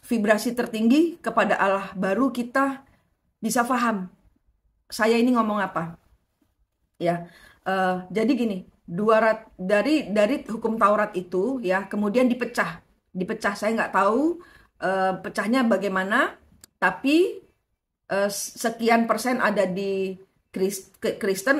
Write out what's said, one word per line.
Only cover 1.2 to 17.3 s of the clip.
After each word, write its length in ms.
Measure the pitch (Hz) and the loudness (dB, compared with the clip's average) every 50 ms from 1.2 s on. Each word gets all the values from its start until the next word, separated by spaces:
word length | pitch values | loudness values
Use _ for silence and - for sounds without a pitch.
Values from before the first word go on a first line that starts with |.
| - 233 220 233 202 214 - - | -8 -2 0 0 2 2 2 2
Allah. 320 | 190 196 190 196 - - - 180 | 2 0 0 0 -4 -8 -6 -4
Baru 320 | 202 190 196 220 269 262 | -2 0 0 2 0 0
kita 560 | - 247 233 240 - 269 269 277 269 - - _ _ _ _ _ _ _ _ _ _ _ | 0 -4 -8 -2 -2 0 0 0 -4 -8 -16 _ _ _ _ _ _ _ _ _ _ _
bisa 240 | - 220 - 247 233 | -6 -2 0 0 0
paham, 420 | 240 254 240 240 233 214 196 185 180 - _ _ _ _ _ _ _ _ _ _ _ _ _ _ | 0 0 0 0 -2 -2 -2 -6 -10 -14 _ _ _ _ _ _ _ _ _ _ _ _ _ _
saya 320 | _ - - 214 226 233 233 | _ -4 0 2 2 4 4
ini 160 | 233 254 247 | 4 4 4
ngomong 240 | 233 214 214 208 208 | 2 2 0 0 -2
apa. 400 | 190 185 - 160 170 165 170 _ _ _ _ _ _ _ _ _ _ _ _ _ _ _ _ _ _ _ _ _ | -2 -2 -4 -6 -6 -6 -12 _ _ _ _ _ _ _ _ _ _ _ _ _ _ _ _ _ _ _ _ _
Ya, 240 | 165 170 170 170 170 - - - - - - _ _ | -2 -2 0 -2 -6 -12 -20 -20 -20 -20 -20 _ _
eh, 300 | 185 190 190 190 185 185 180 180 - 175 | -4 -2 0 0 0 0 -2 -6 -4 -2
jadi 160 | 214 220 226 | 0 2 2
gini, 280 | 285 226 240 220 196 185 - - _ _ _ | 2 2 0 -2 -2 -6 -10 -14 _ _ _
dua 320 | - 170 175 214 220 220 220 | -8 -4 0 2 4 4 6
ratus, 320 | 220 220 220 220 - - _ - | 4 4 2 0 -6 -20 _ -10
dari, 480 | 185 185 208 208 208 269 311 294 226 | -2 2 2 2 4 2 0 0 0
dari 400 | - 208 214 208 208 277 - - | 0 2 2 2 2 0 -4 -4
hukum 320 | - 214 220 - 220 220 226 | -8 -8 -4 -4 -4 0 2
Taurat 320 | 214 202 208 208 214 202 - 185 | 4 4 4 2 0 -2 -4 -8
itu, 400 | 180 - - 185 196 247 269 254 | -8 -4 -2 -2 -2 -2 -2 -4
ya, 320 | 226 180 185 190 196 - | -2 -2 -2 -2 -2 -4
kemudian 400 | - 208 208 208 196 247 254 240 | -4 -2 -2 0 2 4 4 4
dipecah. 480 | 247 - 240 233 - 233 202 170 - - _ _ _ _ _ _ | 2 0 -4 -4 -2 -2 -2 -2 -4 -12 _ _ _ _ _ _
Dipecah, 480 | _ 185 180 185 214 214 - 208 202 - | _ -8 -6 -6 -6 -4 -4 -4 -4 -2
saya 160 | 226 220 226 | -2 -2 0
nggak 180 | 220 180 - - 190 | -2 -2 0 0 2
tahu, 400 | 196 202 220 254 302 330 349 - - - - - _ _ _ _ | 2 2 2 2 2 0 -2 -4 -10 -20 -20 -20 _ _ _ _
eh, 400 | 151 180 190 190 190 190 185 185 | -4 -2 0 0 0 0 -2 -4
pecahnya 480 | - 208 - - 196 208 240 269 247 | -8 -6 -6 -4 -2 0 2 2 2
bagaimana, 720 | 226 202 180 196 196 185 190 185 196 214 254 320 381 - _ _ _ _ _ - _ _ _ | 2 2 0 0 -2 -2 -2 -2 0 0 0 0 0 -4 _ _ _ _ _ -20 _ _ _
tapi, 640 | - - - - - 269 302 330 370 - | -2 -2 -2 0 0 2 4 4 2 2